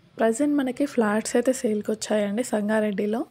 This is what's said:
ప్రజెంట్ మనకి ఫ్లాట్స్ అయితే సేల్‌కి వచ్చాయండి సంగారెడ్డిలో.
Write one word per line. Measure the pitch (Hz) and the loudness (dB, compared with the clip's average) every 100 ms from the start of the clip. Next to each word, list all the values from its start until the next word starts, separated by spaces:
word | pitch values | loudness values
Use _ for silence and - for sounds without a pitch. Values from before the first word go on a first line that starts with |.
| _ - | _ 0
ప్రజెంట్ | 226 226 294 294 | 0 2 2 2
మనకి | 262 240 285 | 0 0 -2
ఫ్లాట్స్ | - 214 214 226 240 | 2 2 2 0 0
అయితే | 240 | 2
సేల్‌కి | 254 233 214 208 | 0 0 -2 -2
వచ్చాయండి | 214 - 214 202 202 | -4 -2 0 0 -2
సంగారెడ్డిలో. | 247 214 208 220 214 196 208 226 330 | -2 -2 0 0 0 0 -2 -2 -6